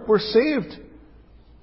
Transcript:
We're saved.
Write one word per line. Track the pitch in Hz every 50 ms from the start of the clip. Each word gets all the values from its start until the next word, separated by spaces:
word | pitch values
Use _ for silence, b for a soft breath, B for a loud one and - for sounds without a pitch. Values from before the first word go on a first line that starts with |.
| -
We're | - 214 202
saved. | - - - 220 262 311 302 254 175 - - - - - - - - - - - - _ - - - _ - -